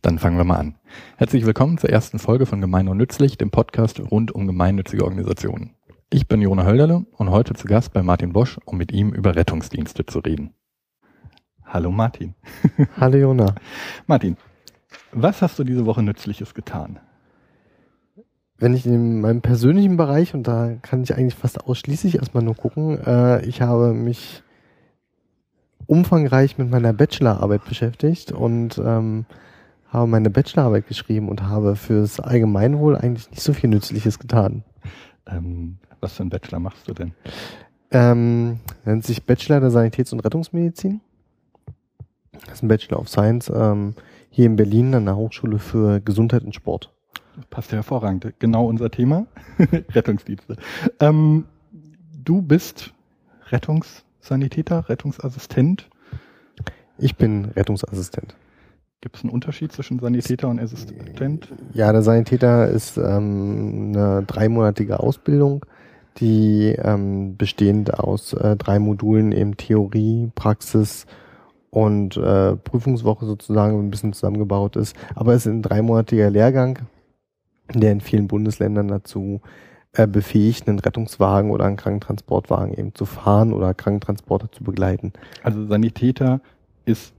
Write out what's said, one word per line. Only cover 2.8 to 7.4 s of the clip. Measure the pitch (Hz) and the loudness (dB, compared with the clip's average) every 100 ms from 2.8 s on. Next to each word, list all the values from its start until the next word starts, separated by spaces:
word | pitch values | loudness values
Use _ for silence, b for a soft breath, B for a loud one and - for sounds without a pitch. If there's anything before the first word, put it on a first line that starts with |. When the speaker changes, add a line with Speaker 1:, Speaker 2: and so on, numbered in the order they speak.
| 95 | 0
Speaker 1:
und | 95 | 0
Nützlich, | 127 - 139 - | -2 2 0 0
dem | 101 | -2
Podcast | - 113 - 110 - | 0 0 0 -2 -2
rund | 98 104 113 | -2 0 0
um | - 98 | -4 -4
gemeinnützige | 90 90 98 92 101 | 0 2 0 -2 -2
Organisationen. | 95 95 98 95 - - - _ _ _ _ | -2 -2 -4 -4 -4 -8 -12 _ _ _ _
Ich | 139 - | 0 2
bin | 110 | 2
Jona | 101 95 92 | 2 2 4
Hölderle | 117 151 175 - _ | 4 4 2 -2 _
und | 101 | 2
heute | 98 | 2